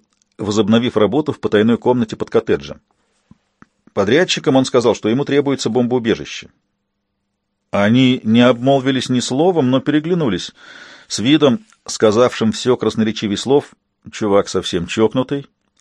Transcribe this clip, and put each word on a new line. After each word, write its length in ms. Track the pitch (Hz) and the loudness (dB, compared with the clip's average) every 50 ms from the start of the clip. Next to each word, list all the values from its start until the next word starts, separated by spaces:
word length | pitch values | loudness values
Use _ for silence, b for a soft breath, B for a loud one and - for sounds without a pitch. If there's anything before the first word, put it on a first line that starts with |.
| _ _ _ _ _ _ _ - | _ _ _ _ _ _ _ -8
возобновив 580 | - 98 104 107 107 98 113 117 123 120 - 131 | -6 -2 0 0 2 2 2 2 2 0 0 0
работу 360 | 107 95 104 147 156 - - | 0 0 0 -2 -2 -4 -4
в 60 | - | -6
потайной 380 | - 107 - 104 107 117 117 104 | -4 0 0 2 2 2 2 0
комнате 380 | - 123 127 127 117 - - | 2 0 0 0 -2 -4 -6
под 140 | - - - | -8 -6 -4
коттеджем. 520 | - 117 - - 98 - 71 71 - - _ _ _ _ _ _ _ _ _ _ _ _ _ _ _ _ _ - _ _ _ _ - | -2 -2 0 0 -2 -4 -4 -8 -18 -20 _ _ _ _ _ _ _ _ _ _ _ _ _ _ _ _ _ -20 _ _ _ _ -4
Подрядчикам 600 | 107 98 95 120 160 185 175 - - - 156 135 | -2 0 2 2 2 2 0 -2 -4 -2 0 2
он 100 | 135 131 | 2 2
сказал, 300 | - - 123 113 120 98 | 2 0 2 2 2 0
что 120 | - - 107 | 0 0 -2
ему 160 | 113 135 143 | 0 0 -2
требуется 460 | 135 135 143 135 139 135 131 - 131 | -2 0 0 0 0 -2 -4 -4 -2
бомбоубежище. 800 | 110 127 123 117 127 127 113 113 98 - 71 - - - - - _ _ _ _ _ _ _ _ _ _ _ _ _ _ _ _ _ _ _ _ _ _ _ _ | 0 0 0 0 0 -2 0 0 -2 -2 -4 -10 -14 -16 -18 -20 _ _ _ _ _ _ _ _ _ _ _ _ _ _ _ _ _ _ _ _ _ _ _ _
Они 480 | - 98 101 104 117 127 131 127 127 - - | -2 0 0 2 2 4 4 2 2 0 0
не 180 | 107 110 120 | 0 2 4
обмолвились 680 | 123 123 123 117 120 135 139 135 127 135 135 127 113 - | 4 4 4 2 2 0 0 2 0 0 -2 -2 -2 -2
ни 100 | 127 123 | -2 -2
словом, 500 | 113 - 127 135 160 190 180 160 135 123 | -2 -2 -2 0 0 2 2 2 0 0
но 100 | 131 131 | 0 0
переглянулись, 720 | - - 143 151 147 160 185 170 156 117 92 85 - - - B B B B B B B B B B B | 0 0 -2 0 0 0 -2 -2 0 -2 -2 -4 -6 -10 -16 B B B B B B B B B B B
с 120 | - - | -8 -4
видом, 460 | 101 131 151 156 147 139 117 107 - _ _ _ _ | 0 2 4 4 4 4 2 0 -4 _ _ _ _
сказавшим 680 | - - - 113 107 101 113 123 120 - - 113 110 | -14 -4 0 2 2 4 4 2 2 0 0 -2 -2
всё 240 | 107 - - 123 127 - | -2 -2 0 0 0 0
красноречивее 600 | 110 110 - 117 110 110 107 - - 101 101 92 | 0 -2 -2 0 -2 -2 -2 -4 -4 -4 -4 -4
слов: 380 | - 113 139 147 - - _ _ _ _ _ _ - - | -2 0 0 0 0 -2 _ _ _ _ _ _ -20 -18
«Чувак 380 | - - 113 104 98 101 - - | -10 -6 -2 0 2 2 2 0
совсем 380 | - 95 85 - - 90 85 - | -2 -6 -4 -4 -4 -4 -4 -4
чокнутый, 580 | - 110 110 107 - 131 127 - 139 - - - _ _ _ _ _ _ | -2 0 0 0 0 -2 -4 -4 -6 -8 -8 -12 _ _ _ _ _ _